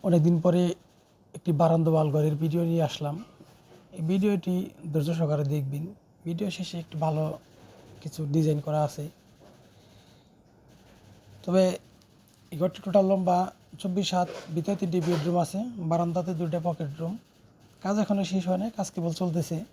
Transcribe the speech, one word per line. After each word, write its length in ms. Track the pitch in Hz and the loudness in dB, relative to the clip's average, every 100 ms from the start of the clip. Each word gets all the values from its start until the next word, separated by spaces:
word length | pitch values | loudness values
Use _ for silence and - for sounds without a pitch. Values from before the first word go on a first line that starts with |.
| 202 | 4
অনেকদিন 280 | 170 160 170 180 | 6 6 4 4
পরে 160 | 175 175 180 _ _ _ _ _ - | 4 2 0 _ _ _ _ _ -8
একটি 140 | - 147 | -2 4
বারান্দা 280 | 165 165 160 | 4 6 4
ওয়াল 160 | 160 156 147 | 4 4 2
ঘরের 200 | 151 151 | 2 0
ভিডিও 200 | 160 170 170 | 0 0 2
নিয়ে 140 | 165 151 | 2 0
আসলাম। 260 | - 147 160 233 - - - _ - - - | -2 -6 -6 -12 -20 -20 -20 _ -20 -18 -6
এই 60 | 160 | 0
ভিডিওটি 460 | 190 208 202 180 180 190 - 165 | 2 2 0 0 -2 -4 -10 -4
ধৈর্য 200 | 151 147 165 | -2 0 0
সহকারে 260 | 156 147 139 | 0 0 0
দেখবেন। 300 | 147 135 143 170 208 _ _ 165 | -2 -2 -6 -8 -14 _ _ -8
ভিডিও 200 | 170 202 180 | -4 -4 -6
শেষে 200 | 180 170 | -8 -8
একটি 120 | 165 156 156 | -8 -4 -2
ভালো 180 | 151 156 - - - - - - - | 0 -2 -6 -16 -20 -20 -20 -20 -16
কিছু 180 | 151 - 151 | -14 -8 -2
ডিজাইন 260 | 151 156 147 147 | 2 2 0 0
করা 140 | 151 151 | 0 0
আছে। 180 | - 151 - - - - - - - - - - - _ _ _ _ - - - - - - - - | -4 -12 -14 -20 -20 -20 -20 -20 -20 -20 -20 -20 -20 _ _ _ _ -20 -20 -20 -20 -20 -20 -20 -14
তবে 200 | - 185 185 180 - - _ _ _ _ - | 0 2 2 0 -12 -20 _ _ _ _ -14
এই 60 | 156 | -2
ঘরটি 180 | 180 - 196 | -2 -2 2
টোটাল 200 | 190 190 | 4 4
লম্বা 260 | 190 180 180 185 - - - | 2 4 2 0 -6 -20 -8
চব্বিশ 280 | 190 185 180 180 | -4 -2 0 0
হাত, 140 | 175 - - 160 | 0 -4 -6 -4
ভিতরে 200 | 165 196 | -2 -2
তিনটি 160 | 185 180 160 | 0 0 2
বেডরুম 320 | 170 151 175 | 0 2 0
আছে, 160 | 160 190 247 226 165 | 0 -4 -6 -6 -2
বারান্দাতে 420 | 165 170 170 175 165 | 0 0 -2 -2 -2
দুইটা 200 | 165 170 170 | -2 -2 -4
পকেট 240 | 165 147 151 | -4 -6 -6
রুম। 140 | 160 220 _ _ - _ - - | -8 -8 _ _ -20 _ -20 -10
কাজ 120 | 185 208 | -2 0
এখনো 180 | 208 202 175 | 2 0 0
শেষ 120 | 190 175 | -2 0
হয় 100 | 185 | -2
নাই, 80 | 220 214 | -2 -4
কাজ 100 | 190 | -6
কেবল 180 | - 170 160 | -2 -4 -2
চলতেছে। 360 | 180 165 151 165 226 | -2 0 -2 -4 -8